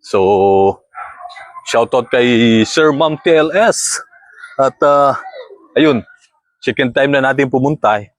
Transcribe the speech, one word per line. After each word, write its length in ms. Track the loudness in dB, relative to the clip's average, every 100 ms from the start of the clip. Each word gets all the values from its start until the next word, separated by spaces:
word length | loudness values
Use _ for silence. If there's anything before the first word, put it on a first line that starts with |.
So, 800 | -4 0 2 2 4 4 2 -2 _ -20 -20 -18 -20 -20 -20 -20 -4
shoutout 420 | -2 0 -2 -2
kay 540 | 0 2 2 4 2
Sir 320 | 0 0 0 2
Ma'am 240 | -2 -2
T 160 | 0 2
L 160 | 2
S. 480 | 0 0 -2 -6 -8 -12 _ _ -20 -18 -2
At, 220 | -2 0
ah, 380 | 0 2 2 -2 -10 -18 -20 -20 _ 0
ayun, 240 | 2 0 -4 _ _ _ _ _
second 320 | -8 -4 -4 0
time 180 | 0
na 80 | 0
natin 300 | 0 0 0
pumunta 500 | 0 -2 -2 -2 -2
eh. 80 | -6